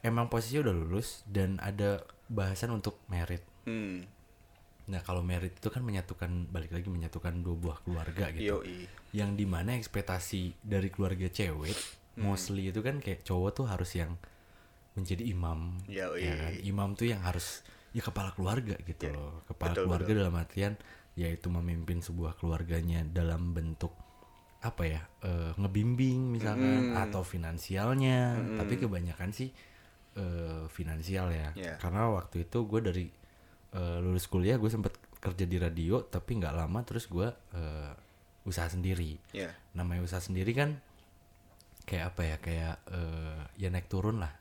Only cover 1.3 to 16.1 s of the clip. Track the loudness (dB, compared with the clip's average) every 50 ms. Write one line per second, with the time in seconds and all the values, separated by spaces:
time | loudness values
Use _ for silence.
1.3 | 2 2 4 4 2 0 -2 -2 0 2 2 2 2 2 -2 -10 -18 -20 -10 -4
2.3 | -2 0 2 2 0 0 0 0 0 0 -2 -2 -4 -4 -10 -4 -2 -2 0 0
3.3 | -2 -6 -6 -10 -20 -10 -6 -4 -4 -2 -2 -4 -6 -6 -8 -12 -18 -20 -20 -20
4.3 | -20 -20 -20 -20 -20 -20 -20 -20 -20 -16 -8 -4 -4 -4 -2 -2 -2 0 2 2
5.3 | 0 0 0 -2 -6 -2 -4 -2 -2 0 -2 0 0 -2 -2 -4 -6 -4 -2 -2
6.3 | 0 -2 -2 -2 -4 -4 -4 -2 -4 -4 -2 -2 -2 -2 -4 -4 -6 -4 -4 -2
7.3 | -2 -2 -2 -2 -2 0 -2 -4 -4 -4 -4 -4 -2 -2 -2 -4 -2 -2 -2 -2
8.3 | 0 0 0 2 0 0 -2 -6 -8 -10 -10 -12 -14 -18 -14 -4 -2 0 0 2
9.3 | 2 2 2 2 2 0 0 0 0 -2 -4 -2 -2 -2 0 0 -2 -2 -2 -2
10.3 | -2 -2 -2 -2 -4 -8 -4 0 2 2 2 2 0 0 0 0 2 0 0 -2
11.3 | 0 0 0 0 0 -2 -2 -2 -4 -4 -6 -8 -10 -16 -20 -16 -4 0 2 2
12.3 | 2 2 0 -2 0 0 0 0 0 0 0 0 -2 -2 -2 -4 -4 -4 -2 0
13.3 | 2 2 2 2 2 0 0 0 0 0 -2 -2 0 -2 -2 -2 -4 -8 -8 -14
14.3 | -20 -20 -20 -20 -20 -20 -20 -20 -20 -20 -20 -10 -6 -6 -2 -2 -2 0 0 0
15.3 | 0 0 0 0 0 0 -2 -4 -4 -4 -6 -6 -4 -4 -2 -2